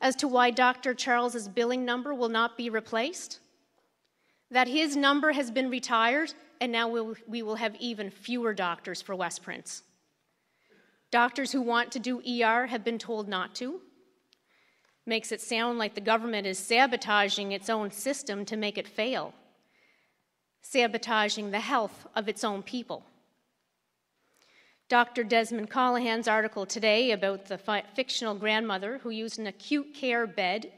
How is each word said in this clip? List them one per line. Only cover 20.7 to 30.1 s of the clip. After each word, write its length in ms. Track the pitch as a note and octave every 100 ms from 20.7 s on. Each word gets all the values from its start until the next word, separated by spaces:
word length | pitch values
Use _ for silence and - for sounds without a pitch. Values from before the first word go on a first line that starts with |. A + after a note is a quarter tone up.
| C4 A#3+ A3+ A3+ A3 G#3 A3 G#3
the 100 | G3+
health 440 | A3 B3 G#3 - -
of 140 | A3+ G#3+
its 160 | G#3
own 180 | A3 G3
people. 440 | G3 B3 A3+ D3+ - _ _ _ _ _ _ _ _ _ _ _ _ _ _ _ _ _ -
Doctor 340 | A#3+ A#3+ B3
Desmond 460 | G#3+ A3+ A3 A#3 G#3+
Callahan's 580 | C4 B3+ A#3+ A#3+ A3+ A3+
article 380 | A3 A3 G#3+ F#3+
today 460 | A#3 A3 G#3+ B3+
about 340 | G3+ G3 G3 -
the 120 | F#3
fi-, 280 | - G#3 - -
fictional 400 | B3+ - A3+ G#3
grandmother 640 | G#3+ G#3+ A3+ F#3+ G3 C4
who 120 | A#3+
used 300 | A3 A3+ A3+
an 80 | G#3+
acute 460 | G3 - D4 D4
care 340 | - B3+